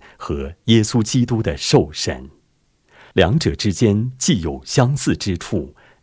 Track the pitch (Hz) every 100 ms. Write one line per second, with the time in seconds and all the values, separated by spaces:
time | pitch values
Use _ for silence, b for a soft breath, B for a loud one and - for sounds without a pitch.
0 | b b - 71 67 - - 113 107 120
1 | 107 131 113 113 98 73 - 127 73 -
2 | - 67 67 _ _ _ _ _ _ b
3 | b - 87 151 92 71 98 - 110 101
4 | 123 - - 117 82 67 - - 123 143
5 | - 85 98 87 - 98 67 - b b